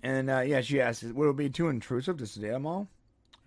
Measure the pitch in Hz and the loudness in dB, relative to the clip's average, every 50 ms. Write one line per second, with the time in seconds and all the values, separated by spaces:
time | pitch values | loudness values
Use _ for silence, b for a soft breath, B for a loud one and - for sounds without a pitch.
0 | 120 131 131 131 131 135 131 131 127 143 143 131 117 120 139 135 123 117 113 - | -4 0 0 0 2 2 2 2 2 4 2 2 2 2 2 2 4 2 0 -2
1 | 113 117 113 139 151 147 135 143 147 139 - - 170 160 131 113 - - 127 123 | -6 -6 0 2 2 4 4 2 -2 -2 0 0 0 0 0 -2 -2 -2 -4 -2
2 | 135 185 175 147 117 98 - 101 104 107 120 135 143 156 175 196 208 - - _ | -2 -2 -4 -4 -6 -8 -8 -6 -4 -4 -4 -2 -4 -4 -4 -4 -6 -8 -14 _
3 | _ _ _ _ _ _ - _ _ | _ _ _ _ _ _ -20 _ _